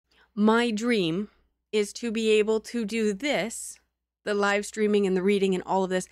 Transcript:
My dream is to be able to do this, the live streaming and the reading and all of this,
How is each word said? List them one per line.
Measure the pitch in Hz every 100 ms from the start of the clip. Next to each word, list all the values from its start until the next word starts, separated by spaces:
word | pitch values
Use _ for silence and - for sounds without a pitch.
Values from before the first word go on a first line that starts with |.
| _ _ _ 208
My | 214 226 240
dream | 208 240 226 165 175 214 _ _ _ _
is | 214 208
to | - 240
be | 220 220
able | 214 214 220
to | - 240 208
do | 226 214
this, | 196 285 208 214 - - - _ _ _ _
the | - 208
live | 202 202 208
streaming | - 208 208 196
and | 185
the |
reading | 190 202 190 185
and | -
all | 190
of | 185
this, | 185 -